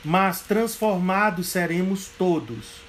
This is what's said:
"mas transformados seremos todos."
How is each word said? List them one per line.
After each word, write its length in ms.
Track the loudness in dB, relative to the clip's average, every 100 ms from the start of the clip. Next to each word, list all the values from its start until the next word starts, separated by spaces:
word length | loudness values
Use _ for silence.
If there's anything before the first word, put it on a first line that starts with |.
"mas 380 | 2 2 2 0
transformados 1040 | -2 0 0 0 0 2 0 2 2 0 -4
seremos 600 | -2 0 0 0 -2 -6 -2
todos." 680 | 2 2 -2 -12 -12 -18